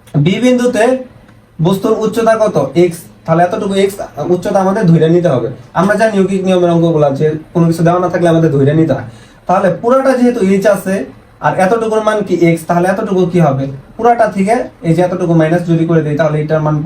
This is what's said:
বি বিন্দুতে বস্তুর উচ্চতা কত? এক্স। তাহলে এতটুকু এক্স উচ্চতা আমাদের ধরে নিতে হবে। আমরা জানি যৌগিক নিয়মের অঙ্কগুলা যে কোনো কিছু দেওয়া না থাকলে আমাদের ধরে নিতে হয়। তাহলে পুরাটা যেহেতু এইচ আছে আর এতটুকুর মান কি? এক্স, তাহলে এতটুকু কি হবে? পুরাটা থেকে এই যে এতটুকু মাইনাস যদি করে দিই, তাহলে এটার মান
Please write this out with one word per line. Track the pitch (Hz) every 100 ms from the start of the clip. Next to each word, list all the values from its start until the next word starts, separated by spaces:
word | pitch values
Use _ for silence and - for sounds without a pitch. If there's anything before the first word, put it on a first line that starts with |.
| - 147
বি | 156 196
বিন্দুতে | 247 247 247 208 240 262 - - - - _ - 165
বস্তুর | 190 220 220
উচ্চতা | 220 226 226 220
কত? | 214 156 135 170
এক্স। | 175 - - -
তাহলে | - 165 175
এতটুকু | - 202 196
এক্স | 196 - - - 160
উচ্চতা | 175 208 196
আমাদের | 190 196 180
ধরে | 165 160 175
নিতে | 170
হবে। | 123 113 - - -
আমরা | 202 208
জানি | 220 196
যৌগিক | 185 190 185
নিয়মের | 180 175
অঙ্কগুলা | 170 165 156 147 -
যে | 156 151 -
কোনো | 175 165
কিছু | 165 165
দেওয়া | 180
না | 180
থাকলে | 175 170
আমাদের | 160 160 139
ধরে | 135 156
নিতে | 156 -
হয়। | 110 - - - -
তাহলে | 185 190 170
পুরাটা | 233 262 269 247
যেহেতু | 247 240 190
এইচ | 196 220 196
আছে | 190 196 262 - - - 151
আর | 151
এতটুকুর | 185 233 220 214 214
মান | 214 202
কি? | 170 165
এক্স, | 165 -
তাহলে | 175 180
এতটুকু | 196 196 185 170
কি | 175 151
হবে? | 135 135 - - -
পুরাটা | 233 233 214 196
থেকে | 190 240 - - 165
এই | 165
যে | 180
এতটুকু | 180 170 165
মাইনাস | 156 175 170
যদি | 160 165
করে | 165
দিই, | 147 147
তাহলে | 156 151
এটার | 151 156 151
মান | 151